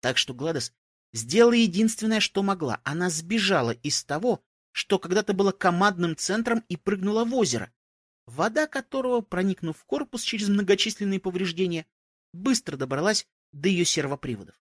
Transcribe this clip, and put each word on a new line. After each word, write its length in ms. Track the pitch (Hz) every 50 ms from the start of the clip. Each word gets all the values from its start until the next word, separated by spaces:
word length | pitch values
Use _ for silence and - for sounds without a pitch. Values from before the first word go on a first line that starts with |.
Так 160 | - 127 131 -
что 160 | - - 127
Гладис 400 | 123 131 160 165 143 117 - _ _ _ _ _ _ _ _ -
сделала 400 | 117 113 117 139 214 233 240 240
единственное, 680 | 233 233 214 165 185 220 226 220 - 214 220 220 220
что 240 | 185 - _ 196 196
могла. 380 | 196 196 185 160 131 110 - _
Она 260 | 139 143 165 180 185
сбежала 640 | 165 156 165 170 208 226 202 190 196 160 123 117
из 320 | 117 - _ 147 - - -
того, 400 | _ 143 151 196 247 220 - _ _ _ _ _ _ _
что 260 | - - _ 208 190
когда-то 340 | - 170 180 202 208 - 202
было 180 | 185 196 196
командным 680 | 185 _ - 185 175 175 190 208 202 175 175 170 160 -
центром, 460 | - - 185 220 233 233 233 233 - _
и 80 | 180
прыгнула 480 | 165 _ - 202 196 185 202 208 226 233
в 100 | 233 240
озеро, 380 | 262 220 156 120 113 95 - _ _ _ _ _ _ _ _ _ _ _
вода 420 | - 120 131 165 220 220 302 302 302
которого, 540 | - 277 254 _ - 269 262 254 247 240
проникнув 560 | 214 _ - 180 185 196 185 - - 165 156 -
в 80 | _
корпус 380 | _ - 285 311 - - 233 -
через 260 | - - 214 208 202
многочисленные 680 | 202 202 208 180 202 196 - 220 220 - 208 202 190 190
повреждения, 680 | - 196 180 180 190 185 165 165 190 180 170 165 156 _ _ _ _ _ _ _ _ _ _
быстро 420 | 170 185 269 262 226 - - 156 135
добралась 500 | 143 131 135 135 156 202 214 - - _ _ _ _ _ _
до 160 | 147 143 190
ее 160 | 196 175 175
сервоприводов. 760 | - - 160 147 139 139 139 - 131 120 101 95 - - _ _ _